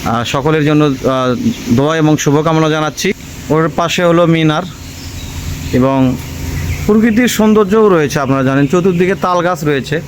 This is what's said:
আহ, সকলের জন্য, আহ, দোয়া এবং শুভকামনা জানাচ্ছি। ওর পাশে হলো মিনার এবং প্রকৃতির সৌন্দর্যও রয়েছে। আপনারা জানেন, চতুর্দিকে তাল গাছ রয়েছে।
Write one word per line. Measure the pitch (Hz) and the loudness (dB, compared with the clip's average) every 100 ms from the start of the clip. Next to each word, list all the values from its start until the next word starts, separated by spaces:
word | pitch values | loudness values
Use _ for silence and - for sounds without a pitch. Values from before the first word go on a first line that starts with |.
আহ, | - 113 | -2 -4
সকলের | 117 143 139 160 | -2 -2 0 2
জন্য, | 147 151 | 2 2
আহ, | 151 131 131 131 127 120 - - - | 2 0 -2 0 0 0 -2 -2 0
দোয়া | 120 143 160 | 2 2 2
এবং | 151 151 | 2 2
শুভকামনা | - 143 156 160 156 | 2 2 2 2 2
জানাচ্ছি। | 156 151 - - - - - - | 0 -4 -2 -4 -4 -10 -14 -2
ওর | 156 160 170 | 0 0 -2
পাশে | 170 - | -2 0
হলো | 175 170 170 | 2 4 4
মিনার | 165 156 151 185 - - - - - - - - - - | 2 2 0 -4 -14 -16 -14 -14 -12 -12 -10 -8 -8 -4
এবং | 127 131 135 131 117 - - - - - - - | 0 2 2 0 -2 -8 -10 -6 -4 -4 -2 2
প্রকৃতির | 214 226 214 240 | 2 4 2 0
সৌন্দর্যও | - 214 214 196 220 214 | 2 2 4 4 4 4
রয়েছে। | 175 143 151 | 4 2 -2
আপনারা | 131 135 | 0 0
জানেন, | 131 135 143 | 2 2 2
চতুর্দিকে | 180 185 175 185 | 2 2 2 0
তাল | 190 185 180 | 0 0 0
গাছ | 170 165 | 0 -2
রয়েছে। | 151 143 113 151 | -2 -2 -2 -6